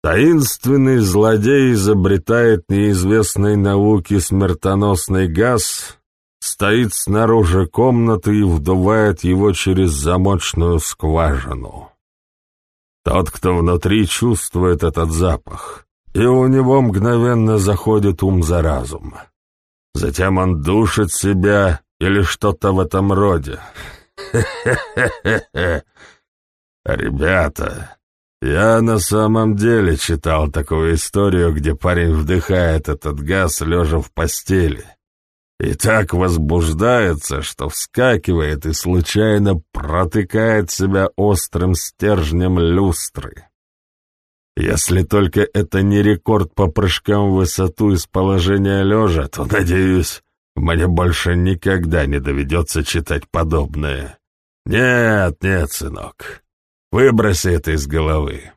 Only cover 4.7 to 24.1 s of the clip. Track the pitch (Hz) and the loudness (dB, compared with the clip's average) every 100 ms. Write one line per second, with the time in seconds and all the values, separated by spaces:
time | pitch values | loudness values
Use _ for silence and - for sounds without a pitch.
4.7 | 98 104 92 - 95 92 80 117 117 - | 0 0 0 0 0 0 0 0 0 -2
5.7 | - - - _ _ _ _ - - 101 | -8 -12 -20 _ _ _ _ -12 -4 0
6.7 | 113 113 - - 104 113 117 90 92 85 | 2 0 -4 -2 0 4 4 4 2 0
7.7 | - 127 123 117 110 104 104 101 80 73 | 0 2 2 2 0 0 2 2 0 0
8.7 | 92 92 110 107 92 90 92 104 90 98 | 2 2 4 2 0 0 2 2 0 0
9.7 | 92 92 73 73 92 92 95 - 85 85 | 2 2 0 0 0 2 0 -2 -2 0
10.7 | 85 - - 78 80 80 67 64 64 53 | 0 -4 -6 -2 0 0 -2 -6 -10 -12
11.7 | - - _ _ _ _ _ _ _ _ | -16 -20 _ _ _ _ _ _ _ _
12.7 | _ _ _ - 90 80 - 92 87 85 | _ _ _ -4 -2 -2 -4 -2 0 2
13.7 | 87 92 107 95 - 120 104 - 87 90 | 0 0 0 0 0 0 0 -4 -2 0
14.7 | 85 85 76 82 80 90 - - - - | 2 0 -2 -2 0 0 -2 -8 -16 -14
15.7 | - _ _ - 95 117 127 127 131 127 | -18 _ _ -8 0 2 4 4 2 4
16.7 | 135 123 95 113 117 123 120 110 107 98 | 2 2 0 0 2 2 2 2 2 2
17.7 | 98 - 107 101 87 95 92 80 87 80 | 0 2 2 2 0 0 2 2 0 0
18.7 | 69 62 80 - - - _ _ _ _ | -2 -6 -12 -16 -18 -20 _ _ _ _
19.7 | _ _ 69 - 71 95 92 92 82 73 | _ _ -6 -4 -2 0 0 0 -2 0
20.7 | 104 104 - 95 - 98 98 98 104 98 | 0 0 0 -2 -2 -2 2 2 2 2
21.7 | 78 _ _ 92 101 95 - 104 85 101 | -2 _ _ -2 0 0 -2 -4 0 0
22.7 | 92 92 95 98 98 101 82 69 - - | 0 0 -2 0 2 2 0 -4 -14 -16
23.7 | - - - _ | -20 -20 -20 _